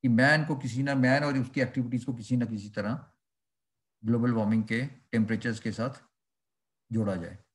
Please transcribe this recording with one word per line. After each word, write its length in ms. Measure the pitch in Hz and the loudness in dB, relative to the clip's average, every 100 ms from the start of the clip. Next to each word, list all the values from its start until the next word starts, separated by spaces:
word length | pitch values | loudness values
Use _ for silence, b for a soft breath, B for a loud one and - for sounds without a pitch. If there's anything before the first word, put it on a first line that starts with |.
कि 60 | 135 | 4
मैन 360 | 117 135 156 147 | 4 6 4 2
को 100 | 139 | -4
किसी 280 | 123 113 | -4 -2
ना, 120 | 139 139 | 0 2
मैन 280 | 127 139 | 4 4
और 140 | 147 135 | 2 0
उसकी 240 | 131 - | -2 -2
एक्टिविटीज 420 | 123 - 120 117 | -2 0 -2 -4
को 100 | - | -4
किसी 240 | 113 - 123 | -8 -2 -2
ना 80 | 110 | 0
किसी 240 | 107 104 | -4 -6
तरह 420 | 107 101 151 - _ _ _ _ _ _ _ _ _ | -6 -4 -6 -10 _ _ _ _ _ _ _ _ _
ग्लोबल 280 | 110 120 120 | -2 0 2
वार्मिंग 320 | 113 107 110 | 2 2 0
के 260 | 107 113 139 - _ | 0 -2 -4 -8 _
टेम्परेचर्स 480 | 117 107 110 120 110 | 0 0 0 -2 -4
के 120 | 113 | -6
साथ 320 | 101 90 - _ _ _ _ _ _ _ _ _ | -4 -6 -6 _ _ _ _ _ _ _ _ _
जोड़ा 240 | 113 101 90 | -2 0 -2
जाए। 240 | 85 90 _ | -6 -14 _